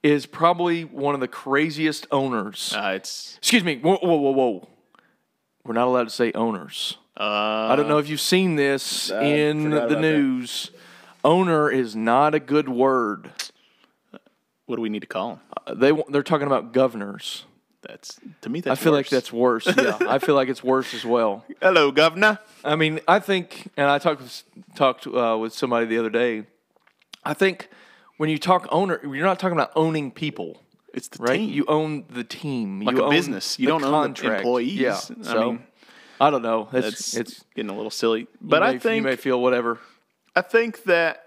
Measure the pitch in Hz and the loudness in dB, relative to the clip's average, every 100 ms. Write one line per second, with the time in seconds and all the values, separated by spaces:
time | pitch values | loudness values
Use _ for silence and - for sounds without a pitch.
0 | 147 147 - - 170 175 175 170 160 135 | 4 2 -2 2 2 2 0 -2 -6 -4
1 | 139 143 127 - 139 139 160 147 156 147 | -2 -2 -4 -8 -2 0 0 0 -2 -4
2 | - 143 135 117 101 98 - 107 101 95 | -2 -2 0 -2 -6 -8 -6 -4 -4 -4
3 | - - - - - 233 175 135 151 190 | -8 -14 -16 -6 2 2 2 0 0 2
4 | 175 160 139 135 127 95 - _ _ _ | 2 2 2 2 0 -2 -12 _ _ _
5 | _ _ _ _ _ _ - 113 123 127 | _ _ _ _ _ _ -4 0 2 0
6 | 113 - 117 - 113 98 73 - - - | -2 -2 -2 0 -2 -2 -10 -8 -8 -8
7 | _ - 104 104 107 110 113 139 147 151 | _ -6 -4 -2 -2 -2 2 2 4 2
8 | 147 147 - 185 185 151 143 139 - - | 0 -4 2 2 2 2 0 0 -4 -6
9 | - 98 143 147 151 151 151 151 143 151 | -6 -2 0 2 2 0 0 0 0 0
10 | 160 156 135 127 120 - - - - - | 2 2 2 -2 -6 -10 -10 -16 -20 -20
11 | - _ 139 175 185 156 151 127 117 107 | -20 _ 4 4 4 2 2 0 -2 -2
12 | 113 123 151 151 127 147 139 123 135 131 | 2 4 4 2 2 0 0 2 4 4
13 | 110 101 - - - _ _ _ _ _ | 0 -4 -10 -14 -14 _ _ _ _ _
14 | _ - _ _ _ _ - 117 113 107 | _ -20 _ _ _ _ -8 -6 -4 -6
15 | - - 113 90 _ - - - 135 156 | -6 -6 -6 -10 _ -12 -10 2 4 4
16 | 156 143 139 156 143 127 117 127 131 113 | 0 -4 0 -2 2 0 0 2 2 0
17 | 101 104 - - - _ _ _ - - | -10 -12 -12 -14 -16 _ _ _ -20 -18
18 | - - - - - 147 156 131 165 147 | -18 -18 -20 -14 -8 -6 -4 2 4 2
19 | 135 131 - 117 123 113 175 208 269 - | 2 -2 -2 2 2 2 2 4 2 0
20 | 349 135 - 139 131 127 127 131 127 117 | 0 2 4 2 2 -2 0 0 0 -8
21 | 117 120 113 101 - - 185 175 143 139 | 0 2 2 -2 -12 0 4 6 4 6
22 | 160 165 214 214 - - 139 156 156 156 | 4 4 2 2 -8 -10 -2 0 0 0
23 | - 202 202 190 - - - - 143 143 | 2 2 2 -2 -4 -16 -12 0 2 2
24 | 175 143 123 - _ - - - 135 127 | 0 -2 -10 -18 _ -20 -20 0 2 2
25 | - 123 117 110 113 - 127 117 113 113 | -4 0 0 0 -4 -4 -2 0 0 0
26 | 113 113 120 110 107 _ _ _ _ _ | 0 0 0 -2 -10 _ _ _ _ _
27 | _ - 139 151 190 185 - - - _ | _ -12 -8 0 0 0 -16 -20 -20 _
28 | _ - 156 151 180 185 - 156 196 165 | _ -4 -2 -2 2 0 2 0 0 -2
29 | 147 135 185 185 190 165 131 160 160 160 | -6 -2 0 0 0 0 0 2 2 0
30 | 139 - 151 - 87 - _ _ _ 127 | -6 -6 -8 -6 -10 -12 _ _ _ -14
31 | - - 120 131 214 143 143 151 156 147 | -12 -4 0 0 0 -2 0 0 0 -6
32 | - 120 117 - 151 127 101 98 107 131 | -10 -12 -10 -10 -6 -6 -6 -4 0 0
33 | 143 151 147 98 - - 127 160 139 151 | 2 2 0 -6 -8 -2 0 2 2 0
34 | 147 131 131 104 120 123 120 196 123 98 | 0 -4 -4 -2 0 -2 -2 -2 -2 -2
35 | - 120 110 113 117 117 - _ _ - | -8 -12 -4 -2 -2 -4 -12 _ _ -20
36 | - - 143 139 113 113 107 127 110 110 | -20 0 2 2 -2 -2 -2 -2 -2 -6
37 | - 117 117 - _ - 104 101 107 - | -8 -6 -8 -12 _ -10 -8 -8 -8 -2
38 | 113 113 123 _ - 151 220 127 226 226 | 0 0 -4 _ 0 2 2 0 -2 -2
39 | 135 123 139 123 123 123 117 113 - _ | -2 -2 0 2 2 2 0 -4 -10 _
40 | _ _ _ 175 - 226 233 214 190 170 | _ _ _ -2 2 0 0 -4 0 2
41 | 165 - | 2 -4